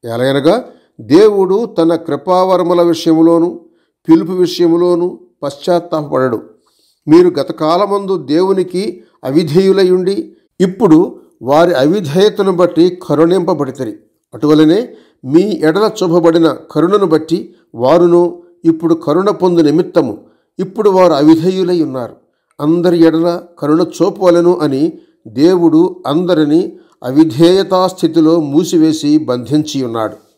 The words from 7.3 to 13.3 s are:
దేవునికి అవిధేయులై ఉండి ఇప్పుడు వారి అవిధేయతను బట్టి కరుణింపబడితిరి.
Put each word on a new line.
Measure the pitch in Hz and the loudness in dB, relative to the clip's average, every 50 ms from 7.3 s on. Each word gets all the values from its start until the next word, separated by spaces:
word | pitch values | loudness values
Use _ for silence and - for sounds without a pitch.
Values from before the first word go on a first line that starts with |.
| 123 139 131 - - - 156 156 170 185 208 196 202 202 202 190 196 | 0 -2 -6 -6 -6 -4 -2 -2 0 0 0 -2 -4 -6 -4 -4 -6
దేవునికి | 175 143 127 147 165 185 190 196 185 175 - - 180 208 226 - - - _ _ _ - | -6 -4 -2 -2 0 0 0 -2 -2 -4 -4 -6 -6 -6 -6 -10 -12 -20 _ _ _ -8
అవిధేయులై | 127 135 160 180 143 143 185 190 190 190 196 190 185 | -2 0 0 0 2 0 2 2 2 2 2 2 2
ఉండి | 185 185 180 190 202 208 - - - _ _ _ _ - | 2 0 0 -2 -4 -6 -8 -10 -18 _ _ _ _ -2
ఇప్పుడు | 180 185 185 - 240 170 156 156 190 - - - _ _ _ _ | -2 -2 0 -2 2 4 4 4 4 0 -4 -16 _ _ _ _
వారి | 113 123 143 156 170 170 170 | -4 0 2 2 2 2 2
అవిధేయతను | 131 135 147 180 208 180 135 143 185 202 214 - 202 196 196 | 0 0 0 0 -2 -4 -4 0 2 2 2 0 0 -2 -2
బట్టి | 180 170 180 175 - 156 170 180 175 - - - | 0 0 0 0 2 0 0 0 0 -6 -6 -4
కరుణింపబడితిరి. | 147 143 165 165 | 0 0 2 2